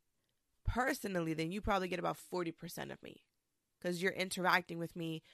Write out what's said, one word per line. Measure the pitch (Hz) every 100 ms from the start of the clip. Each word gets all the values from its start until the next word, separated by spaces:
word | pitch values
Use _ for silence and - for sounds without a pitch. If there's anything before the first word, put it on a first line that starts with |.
| _ _ _ _ _ _
personally, | - 233 262 269 202 185 160
then | 160 160
you | 202
probably | 214 196 185
get | 180
about | 170 160
forty | - 180 170
percent | - 170 - 139
of | -
me, | - - _ _ _ _ _ _
'cause | 180 175
you're | 190
interacting | - 185 185 175 180 170 170
with | 170
me | 175 165 160 -